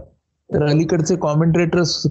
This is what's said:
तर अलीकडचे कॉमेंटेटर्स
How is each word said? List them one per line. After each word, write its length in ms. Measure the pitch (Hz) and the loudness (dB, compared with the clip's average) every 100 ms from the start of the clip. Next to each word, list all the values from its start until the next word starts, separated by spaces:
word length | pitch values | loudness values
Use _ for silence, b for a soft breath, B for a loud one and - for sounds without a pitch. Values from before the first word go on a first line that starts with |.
| - _ _ _ - | -6 _ _ _ -6
तर 160 | 170 147 | -2 0
अलीकडचे 460 | 151 160 175 160 180 | 0 0 0 0 -2
कॉमेंटेटर्स 920 | 156 151 165 165 170 180 165 - 180 | 0 0 2 2 2 0 0 -2 -4